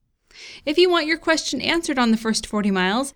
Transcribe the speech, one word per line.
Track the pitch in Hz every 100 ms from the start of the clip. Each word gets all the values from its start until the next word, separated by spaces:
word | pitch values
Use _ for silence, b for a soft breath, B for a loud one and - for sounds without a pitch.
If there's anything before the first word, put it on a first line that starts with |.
| _ _ _ B B B -
If | -
you | 359
want | 339 302
your | 320
question | - 320 - 294
answered | - 330 330 262
on | 240
The | 226
First | 226 220 -
Forty | 208 208
Miles, | 190 185 220 269